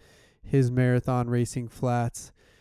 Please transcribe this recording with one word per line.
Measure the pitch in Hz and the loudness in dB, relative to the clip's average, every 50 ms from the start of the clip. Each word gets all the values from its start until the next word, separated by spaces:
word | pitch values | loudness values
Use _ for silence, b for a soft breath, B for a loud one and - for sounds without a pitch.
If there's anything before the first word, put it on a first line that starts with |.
| b b b b b b b b b | b b b b b b b b b
his | - - 139 127 120 | 0 2 2 2 2
marathon | 123 127 127 123 123 123 - - 127 123 120 120 | 2 2 2 4 2 2 0 0 -2 -2 0 0
racing | 123 120 120 - - 127 120 117 | 0 0 0 -2 -4 -8 -8 -8
flats. | - - - 123 120 120 117 120 - - - - b b b b b b | -8 -4 -2 0 0 0 -2 -4 -6 -10 -18 -20 b b b b b b